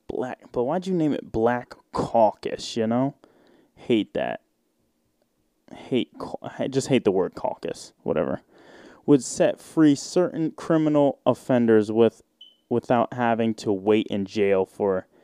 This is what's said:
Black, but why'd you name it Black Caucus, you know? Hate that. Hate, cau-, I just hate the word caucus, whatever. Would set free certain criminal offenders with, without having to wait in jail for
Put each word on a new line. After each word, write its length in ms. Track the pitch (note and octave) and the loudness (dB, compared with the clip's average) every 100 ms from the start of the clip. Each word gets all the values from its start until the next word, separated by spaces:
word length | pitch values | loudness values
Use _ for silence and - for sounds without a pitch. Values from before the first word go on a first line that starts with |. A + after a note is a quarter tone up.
| - | -12
Black, 320 | - B2+ - - | -8 -8 -10 -10
but 100 | - | -4
why'd 240 | B2 F3 F3+ | -2 -4 -2
you 80 | |
name 180 | F3+ D#3 | -2 0
it 200 | B2 - | -2 -4
Black 420 | A2 A2+ A#2+ - - _ - | 0 0 0 -6 -20 _ -6
Caucus, 800 | B2+ A#2 G#2+ - - - - A#2 | -2 4 2 2 -8 -8 -8 -4
you 100 | A2 | -2
know? 280 | A#2+ C3+ - _ _ _ _ _ | 0 -2 -6 _ _ _ _ _
Hate 400 | _ - A2+ G2 | _ 0 0 0
that. 280 | - B1 G#1+ _ _ _ _ _ _ _ _ _ _ _ _ - | -4 -6 -8 _ _ _ _ _ _ _ _ _ _ _ _ -20
Hate, 360 | - - B2+ - - | -18 -4 -4 -4 -10
cau-, 200 | - - - - | -14 -12 -14 -8
I 100 | A#2+ | -4
just 200 | C3 - | -4 0
hate 160 | B2 | 0
the 60 | G#2+ | 2
word 240 | F#2+ F2 | 0 -2
caucus, 580 | - - - - - - _ | -4 -8 -6 -10 -10 -16 _
whatever. 400 | - D#2+ C#2 - _ _ - - - - | -4 -2 -2 -6 _ _ -20 -20 -20 -8
Would 200 | - C#3+ | 2 2
set 360 | - - D#3+ - | 2 -2 0 -2
free 340 | - - D#3 C#3+ | -6 2 4 4
certain 560 | - F3+ F3 - D#3+ | -2 -2 -2 -2 -6
criminal 680 | - - D#3+ D#3 D3 C#3+ - - | -6 -2 0 2 2 2 0 -2
offenders 640 | A#2+ - B2 A#2 A2 G#2 | -2 0 2 6 4 4
with, 320 | A2 A2+ - _ _ - _ - | 4 2 2 _ _ -20 _ -4
without 460 | A#2+ - B2 - | -4 0 0 0
having 400 | B2 A#2+ A2+ A2+ | 0 -2 0 0
to 180 | A2 A#2+ | -2 -2
wait 340 | G2 G2 G#2+ - | -2 2 2 2
in 180 | G#2 G2 | -4 -4
jail 380 | A2 G2 F#2+ | 0 2 2
for 440 | F#2+ - G#2 F#2 - _ | 0 -2 -2 -2 -6 _